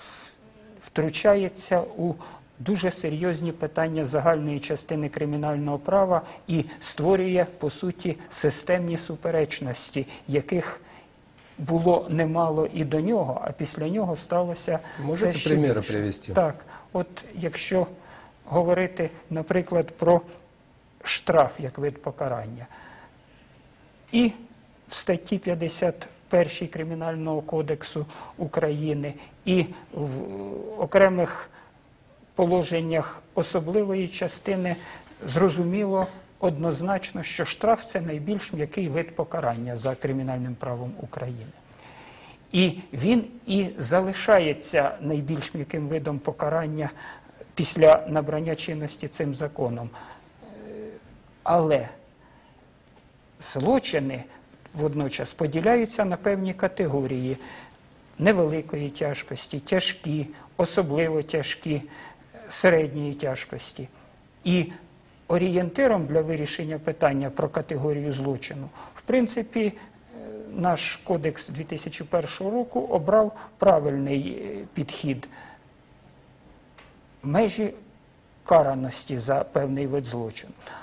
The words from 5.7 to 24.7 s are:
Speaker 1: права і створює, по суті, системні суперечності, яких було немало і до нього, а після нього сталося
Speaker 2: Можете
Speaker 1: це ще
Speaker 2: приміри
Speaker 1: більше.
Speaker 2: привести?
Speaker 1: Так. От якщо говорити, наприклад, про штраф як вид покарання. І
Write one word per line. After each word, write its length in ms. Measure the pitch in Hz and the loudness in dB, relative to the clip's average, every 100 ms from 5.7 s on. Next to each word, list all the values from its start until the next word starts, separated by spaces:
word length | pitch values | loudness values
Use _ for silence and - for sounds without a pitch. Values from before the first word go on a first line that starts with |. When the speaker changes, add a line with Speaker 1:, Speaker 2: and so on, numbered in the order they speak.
| 143 | -2
Speaker 1:
права 420 | 160 196 190 175 165 - - | 2 4 6 2 0 -12 -2
і 180 | 165 160 - | -2 -2 -6
створює, 680 | - - 151 190 185 180 175 - | -6 0 4 4 4 2 2 0
по 120 | 151 | -6
суті, 480 | - 185 175 - 156 - | -4 -4 -4 -4 -6 -8
системні 680 | - - - - 180 175 165 | 0 0 0 0 0 0 -4
суперечності, 1080 | - 156 - 165 151 - 135 123 - 143 135 - - | -6 -6 -2 2 0 -2 -4 -4 -4 -4 -6 -10 -2
яких 540 | 143 - 180 - - - - - _ - - - - | 0 2 -2 -2 -8 -16 -20 -20 _ -20 -20 -20 -10
було 500 | 147 165 170 175 175 | -2 2 6 4 4
немало 600 | 160 160 165 165 156 160 | 0 2 2 2 2 0
і 100 | 170 | 0
до 180 | 147 156 | 0 0
нього, 400 | 170 226 139 127 | 2 0 0 -2
а 80 | - | -6
після 380 | - 156 - 156 | -6 -8 -4 -4
нього 260 | 202 190 151 | -2 -2 -4
сталося 640 | - 175 180 170 - 160 - - | -2 0 0 -4 -4 -4 -4 -8
Speaker 2:
Можете 280 | 139 170 185 | -4 0 2
Speaker 1:
це 60 | 160 | 2
ще 120 | 156 | 2
Speaker 2:
приміри 240 | 151 147 | 4 4
Speaker 1:
більше. 200 | 107 98 | 2 0
Speaker 2:
привести? 400 | 104 104 95 - | -2 -2 -4 0
Speaker 1:
Так. 220 | - 165 - - - - | 2 2 0 -12 -20 -8
От 140 | 185 175 - - 185 | -4 -4 -8 -14 -6
якщо 520 | 170 - - 185 175 - - - - - - | -6 -4 0 2 0 -4 -20 -20 -20 -20 -2
говорити, 640 | 156 170 180 180 185 160 - - | 2 4 4 2 0 -4 -6 -8
наприклад, 640 | 160 156 180 170 175 160 | -6 0 0 2 0 0
про 300 | - 170 175 - - - _ _ _ _ _ - | 2 6 6 4 -12 -20 _ _ _ _ _ -2
штраф 520 | - - 165 135 - | -2 4 6 6 2
як 180 | 139 135 | -8 -4
вид 240 | 143 139 | -6 -4
покарання. 680 | - - 139 120 110 120 117 - - - - - - - - - - - - - - | -8 -4 -4 -4 -6 -10 -14 -18 -20 -20 -20 -20 -20 -20 -20 -20 -20 -20 -20 -20 0
І 200 | 233 240 - - - - | 4 4 2 -12 -20 -20